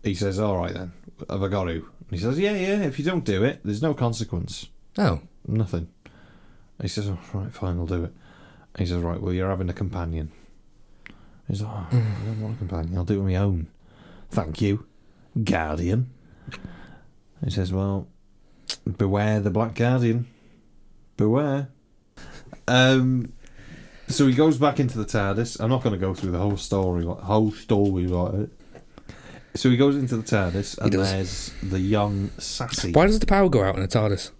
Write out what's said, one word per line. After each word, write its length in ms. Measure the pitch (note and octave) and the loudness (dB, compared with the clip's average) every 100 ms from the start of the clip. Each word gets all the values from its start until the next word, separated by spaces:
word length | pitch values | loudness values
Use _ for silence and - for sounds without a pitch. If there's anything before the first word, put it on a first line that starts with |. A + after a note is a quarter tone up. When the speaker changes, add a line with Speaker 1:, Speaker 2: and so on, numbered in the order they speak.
Speaker 1:
He 120 | G#2+ | -4
says, 240 | F#2 G2+ F#2+ | -2 -2 0
"All 200 | G#2+ F#2 | 0 0
right 160 | F2 | -2
then, 180 | F#2 F2+ - - - - | -6 -10 -14 -20 -18 -8
have 120 | G2 | -4
I 60 | G2 | 0
got 160 | G2+ | 0
to?" 60 | F2+ | -2
And 400 | E2 - - - | -4 -8 -20 -8
he 80 | F#2+ | -4
says, 200 | G#2+ C#3+ | -2 0
"Yeah, 140 | G3+ | 0
yeah, 280 | G#3 F#3 G3+ | 0 0 0
if 160 | F3 B2+ | 0 -2
you 60 | |
don't 200 | D3 F3+ | -2 -2
do 180 | - F#2+ | 0 2
it, 180 | A#2 - | 2 0
there's 180 | - G#2 | -4 -2
no 120 | D#3 | 0
consequence." 760 | D3 A#2+ A2 A2+ F2 - - - - - - | 0 0 -2 -4 -4 -6 -10 -14 -20 -12 0
Speaker 2:
Oh. 220 | G3 D#2+ - - - | 2 2 -6 -16 -4
Speaker 1:
Nothing. 420 | A2 G#2 E2+ E2 _ - - - - - - - - | -2 0 -2 -6 _ -20 -20 -20 -20 -20 -20 -20 -8
He 80 | G2+ | -6
says, 200 | - G2+ | -4 -4
"Oh, 100 | F2+ - | -6 -6
right, 200 | G2+ G2 | -8 -8
fine, 260 | - F#2+ F2 | -6 -4 -4
I'll 80 | E2 | -2
do 180 | F2+ | -4
it." 80 | D#2+ - - - - - - - | -4 -10 -20 -20 -20 -20 -20 -4
He 80 | F2+ | -2
says, 160 | F2 | 0
"Right, 180 | E2+ F2 | -2 -2
well, 120 | F#2 | -2
you're 160 | F2+ F#2 | -2 0
having 200 | F#2 F2+ | -2 -4
a 40 | |
companion." 560 | E2+ F#2+ F2+ E2+ D#2+ D#2 - - - - _ - - - - - - - | -4 -4 -4 -6 -6 -8 -12 -20 -20 -20 _ -20 -20 -20 -20 -20 -20 -8
He's 140 | G2 | -6
like, 240 | G#2+ G#2+ E2+ | -6 -8 -2
"Oh, 40 | B2+ | 0
Speaker 2:
Mm. 260 | A2 G2+ | 0 -4
Speaker 1:
I 40 | G#2+ | -6
don't 140 | A2 | -6
want 140 | G#2+ | -6
a 40 | A2+ | -6
companion. 380 | F#2 F2 E2 F2+ | -6 -4 -4 -4
I'll 80 | |
do 120 | F2 G2+ | 0 0
it 40 | |
on 60 | G2 | 2
my 100 | F#2 | 2
own. 300 | G2+ F2+ D#2+ - - - - - - | 2 0 -4 -12 -20 -20 -20 -20 -6
Thank 300 | - E2 D#2+ | -4 -4 -2
you, 260 | G#2 G#2 - _ - _ - - | 0 0 -4 _ -20 _ -8 -4
Guardian." 680 | G#2+ G2 D#2 D#2 F2 A2 B2+ - - - - - - - - - - - _ - | 0 0 0 -2 0 0 -2 -8 -20 -20 -16 -16 -16 -18 -18 -20 -20 -20 _ -8
He 60 | - | -4
says, 220 | F#2+ F2+ | -2 -2
"Well, 360 | F#2+ G2 G2 F2+ - _ _ _ - - - - F2+ | 0 0 -2 -6 -18 _ _ _ -20 -12 -8 -6 -2
beware 420 | G2+ G2+ G#2+ G#2+ | 0 2 2 2
the 100 | G2+ | 2
Black 240 | F#2 A2+ | 0 -2
Guardian. 520 | - A#2 B2+ A#2+ A#2 A#2+ - - - _ - - - - - | 0 2 4 2 0 -2 -12 -20 -20 _ -20 -20 -20 -20 0
Beware." 520 | G#2 B2 D3 C#3 C3+ - _ _ _ - - - - - - | 2 4 2 -2 -4 -10 _ _ _ -20 -20 -20 -20 -10 2
Um, 680 | B2+ B2+ C3 B2+ B2+ A#2 - - - - - - - - | 4 6 6 4 0 -2 -12 -20 -20 -18 -20 -20 -20 -6
so 180 | - C#3 | 4 4
he 80 | |
goes 240 | B2+ D#3 C3+ | 6 6 6
back 220 | C#3+ C#3 | 2 2
into 180 | B2+ A2+ | 0 0
the 60 | |
tardis. 560 | G#2 G#2+ G2 G2 A#2 - | -2 0 0 0 -2 -2
I'm 100 | A2 | 0
not 120 | C3 | 2
gonna 160 | A#2+ G2 | 0 0
go 160 | F#2+ | -2
through 180 | F#2 F#2+ | -2 -2
the 60 | F2 | 0
whole 180 | G2+ G2 | 0 0
story, 480 | - G2 F#2 F2 | 0 0 2 0
like, 160 | E2+ F2 | -2 -6
whole 320 | F#2+ G#2+ A2 | 2 2 2
story 540 | G#2+ - G#2 G2+ F#2 F2+ | -2 0 4 4 2 0
like 280 | F2 F2+ | 0 0
it. 160 | F2+ C#3 - - - - - - - - - - | -2 -4 -8 -20 -20 -20 -20 -20 -20 -20 -20 -12
So 160 | - C3 | 0 2
he 60 | B2 | 6
goes 180 | C#3 | 6
into 220 | C#3+ C3 A#2+ | 4 0 -2
the 60 | |
tardis 500 | A2+ A2 F#2 F#2 G#2 - | 0 0 2 -2 -4 -2
Speaker 2:
He 40 | |
Speaker 1:
and 80 | G#2 | 0
Speaker 2:
does. 200 | F#2+ F#2+ | 2 2
Speaker 1:
there's 380 | F#2+ F#2 - - - | 0 -2 -6 -10 -8
the 160 | F#2+ F#2 | -4 -2
young, 520 | F#2 G#2 G2+ G2+ G2 - | 2 2 2 0 -4 -6
sassy 520 | - - - - F#2+ | -10 -6 -6 -4 2
Speaker 2:
Why 140 | A2 F#3 | 4 6
does 140 | G#3+ | 4
the 60 | - | 4
power 220 | G3 F#3+ | 4 6
go 140 | B2 | 4
out 140 | G2 F#2+ | 2 0
in 60 | |
a 40 | F#2+ | 0
tardis? 440 | A#2 G#2+ F#2+ - - | 2 2 0 -4 -14